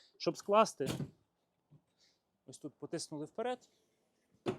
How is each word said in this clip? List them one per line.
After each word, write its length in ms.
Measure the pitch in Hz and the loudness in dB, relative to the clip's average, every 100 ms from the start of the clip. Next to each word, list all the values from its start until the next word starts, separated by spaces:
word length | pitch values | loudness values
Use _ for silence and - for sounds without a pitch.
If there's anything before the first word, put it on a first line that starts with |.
| - - | -20 -4
Щоб 180 | - 165 | -2 -2
скласти, 520 | - 202 214 - 135 - - - _ _ _ _ _ - _ _ - _ _ _ - | 4 6 6 2 -4 -4 -6 -12 _ _ _ _ _ -20 _ _ -20 _ _ _ -20
ось 120 | 127 | -14
тут 160 | 151 - | -12 -10
потиснули 460 | 147 165 - 151 151 | -8 -8 -6 -8 -8
вперед, 340 | - 233 254 - _ _ _ _ _ _ _ - | -4 -4 -4 -10 _ _ _ _ _ _ _ -6